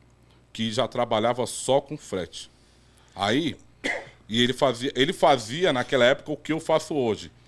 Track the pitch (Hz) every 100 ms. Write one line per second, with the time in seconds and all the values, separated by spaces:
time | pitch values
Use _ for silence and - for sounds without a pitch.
0 | _ _ _ _ _ - 113 110 117 123
1 | 117 110 117 120 117 - - 135 - 151
2 | - 95 82 - - _ _ _ _ _
3 | _ - 101 135 160 - - _ - -
4 | - - - 113 123 127 135 113 131 123
5 | 143 190 170 135 110 156 180 131 120 139
6 | 120 139 - 147 - 156 160 156 - 151
7 | 117 95 82 -